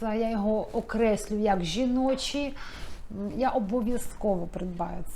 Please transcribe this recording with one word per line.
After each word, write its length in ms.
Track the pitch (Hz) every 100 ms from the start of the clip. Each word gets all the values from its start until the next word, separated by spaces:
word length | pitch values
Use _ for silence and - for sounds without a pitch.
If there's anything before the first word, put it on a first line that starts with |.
Я 300 | 226 220 226
його 380 | 220 208 214 220
окреслю 640 | 233 - 226 226 208 - 214
як 260 | 214 190
жіночий. 880 | 170 196 254 254 262 262 - 285 285 - - - - - -
М, 200 | 202 202 208
я 120 | 254
обов'язково 1000 | 254 196 247 220 240 - - 208 185 170
придбаю 580 | 180 180 170 175 175 175